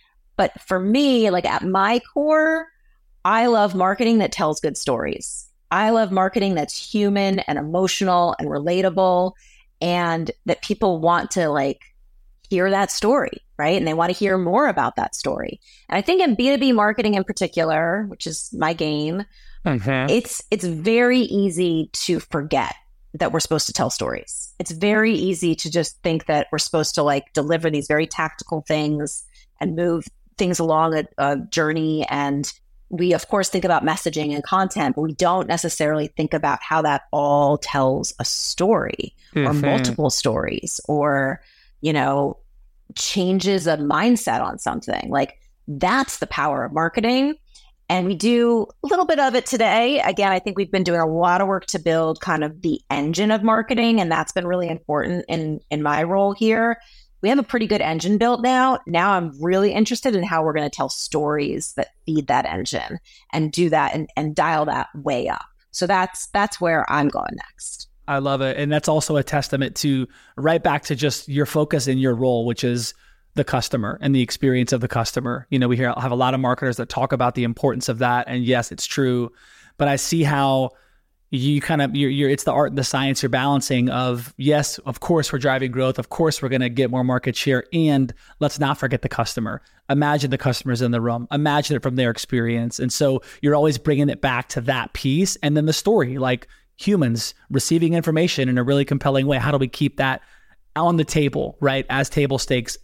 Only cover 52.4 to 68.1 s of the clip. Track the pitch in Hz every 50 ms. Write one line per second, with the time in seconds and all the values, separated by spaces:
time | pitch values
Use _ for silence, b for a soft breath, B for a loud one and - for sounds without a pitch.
52.4 | 151 151 156 160 - 160 147 - - - 139 143 143 156 165 180 208 214 220 208
53.4 | 202 226 220 226 220 - 254 233 226 233 233 214 180 160 160 160 156 - - 185
54.4 | 175 175 180 180 175 165 160 165 - - 147 147 - - 180 175 - - 160 160
55.4 | 156 156 151 - - _ 151 151 147 147 147 151 160 170 196 196 196 202 196 -
56.4 | 226 220 220 226 226 233 226 233 b b b b b b _ _ 185 208 269 277
57.4 | 214 - - 240 220 185 214 202 147 156 160 160 165 185 214 190 233 240 247 240
58.4 | 226 254 254 254 254 262 254 - - - 170 170 185 202 196 180 170 160 135 139
59.4 | 156 175 185 190 202 202 - 208 220 - 247 - - 262 214 185 175 202 165 160
60.4 | 156 160 151 156 147 139 - - 135 135 - - - - - 147 151 147 151 147
61.4 | 147 - - 135 - - - 139 - - _ _ _ 170 156 156 139 - 110 131
62.4 | - - - 92 127 - 143 - - - - 175 b b b b b b - 156
63.4 | 156 151 - 165 175 160 156 156 143 - - 156 151 - _ - 151 151 151 180
64.4 | 156 165 160 151 151 151 - 127 - - - 151 139 151 135 123 127 - - -
65.4 | - - _ _ _ _ - - 185 175 202 185 185 190 - - - - - 202
66.4 | 208 208 - - 180 170 165 151 - - - 147 143 147 - - 50 50 - -
67.4 | - - _ _ - - - - - - _ _ _ -